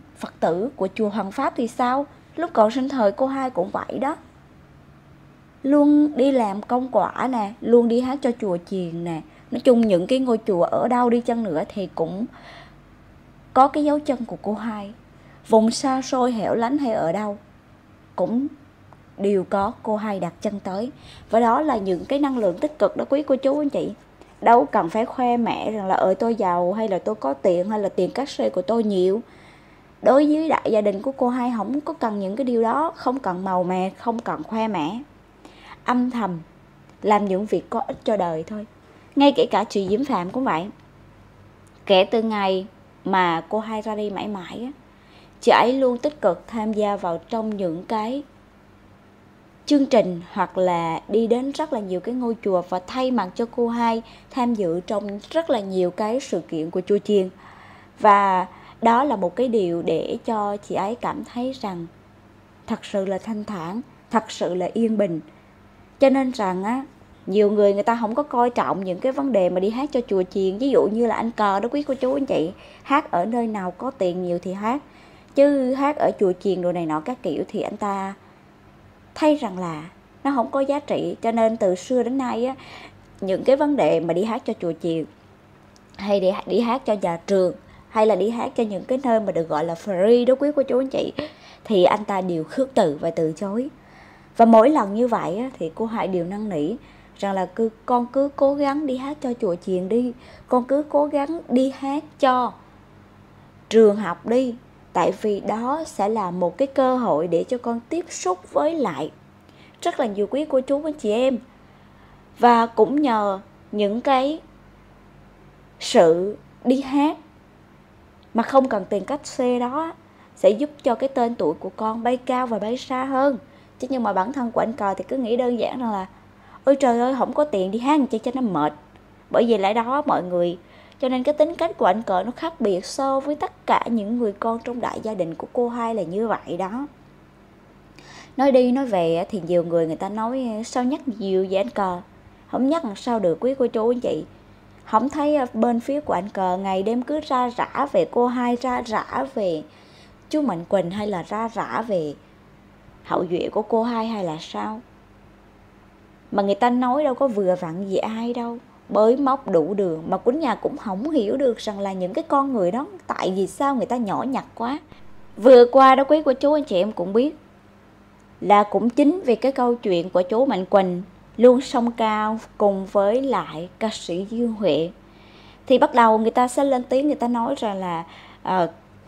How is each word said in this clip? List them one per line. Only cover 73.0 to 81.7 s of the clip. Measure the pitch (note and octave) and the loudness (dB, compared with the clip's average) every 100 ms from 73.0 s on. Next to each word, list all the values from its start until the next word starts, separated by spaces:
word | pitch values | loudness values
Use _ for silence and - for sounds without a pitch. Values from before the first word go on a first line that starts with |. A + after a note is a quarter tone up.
| D4+ | 0
ở | F3 | -4
nơi | G3 A#3+ A3+ | -2 -2 -2
nào | G#3+ F3+ | -4 -6
có | F3+ - | -6 -10
tiền | - F#3 F3+ | -2 -2 -2
nhiều | F3+ F3 | -4 -4
thì | F#3 | -6
hát. | F#3+ G#3+ C#4 - - - - - | -6 -4 -4 -6 -20 -20 -20 -6
Chứ | - C#4+ C#4 B3+ | 6 6 6 0
hát | C4+ C#4 D4 | 0 0 2
ở | E3 - | 0 2
chùa | F#3+ F3+ | 0 0
chiền | G3+ F#3 | -2 0
đồ | F3 | 0
này | F3 E3 | -2 -2
nọ | D3+ | -2
các | D#3 B3+ | -4 -6
kiểu | F#3 C#3+ F3+ | -4 -4 -4
thì | G3+ | -4
anh | - G#3 | -6 -4
ta | G#3 G3 G3 G3 - - - - - - - - - | -4 -4 -6 -10 -20 -20 -20 -20 -20 -20 -20 -20 -20
thấy | - D4+ D4 | 0 2 2
rằng | A3 F#3 | -2 -6
là | F3 D3+ E3+ - - - | -8 -8 -12 -20 -20 -6
nó | C4+ | -4
không | C#4 A#3 | -2 0
có | C4+ | 0
giá | C#4 C#4+ | 0 -2
trị. | C#4+ E3+ E3 - | -2 -4 -4 -4
Cho | A3+ | -2
nên | A3+ A3 A3+ | 2 2 2
từ | G3 | 0